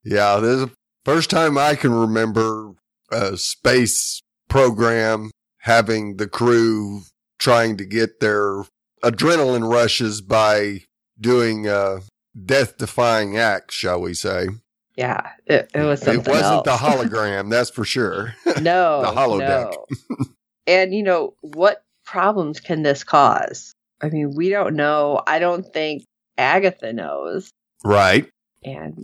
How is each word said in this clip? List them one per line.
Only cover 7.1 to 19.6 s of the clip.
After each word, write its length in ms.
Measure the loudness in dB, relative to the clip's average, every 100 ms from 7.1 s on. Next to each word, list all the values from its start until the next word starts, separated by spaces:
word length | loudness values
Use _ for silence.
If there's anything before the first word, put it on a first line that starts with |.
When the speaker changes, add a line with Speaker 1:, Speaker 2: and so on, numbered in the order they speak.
| _ _ -4
Speaker 1:
trying 380 | 2 2 2 -4
to 80 |
get 340 | -6 -2 -2 -2
their 460 | 0 0 -2 -4 -10 _ _ _
adrenaline 680 | -2 0 2 2 2 0 0
rushes 500 | 2 2 0 -4 -6
by 600 | -2 2 4 2 0 -6 -14 _ _ -6
doing, 480 | 2 2 2 0 -2
uh, 320 | 0 -2 -4 -12 _ _ -12
death-defying 920 | -2 0 0 -4 -8 -2 2 2 0 0
acts, 380 | 0 0 -6 -8
shall 240 | -4 -2
we 120 | -4
say. 360 | -6 -4 -4 -4 -8 _ _ _ -8
Speaker 2:
Yeah, 340 | -6 -4 -8 -8 0
it, 240 | 0 0
it 100 | -2
was 180 | -2 0
something 240 | 0 0
Speaker 1:
It 40 | 2
wasn't 160 | 2 2
Speaker 2:
else. 120 | 2
Speaker 1:
the 80 | 2 0
hologram, 640 | 2 0 0 -2 -2 -2 0
that's 220 | 0 0
for 140 | -4
sure. 500 | -4 -2 -2 -2 -8 -6
<laughs> 60 | -4 0
Speaker 2:
No, 420 | 2 4 2 2
Speaker 1:
The 100 | 0
holodeck. 600 | 0 0 0 0 -2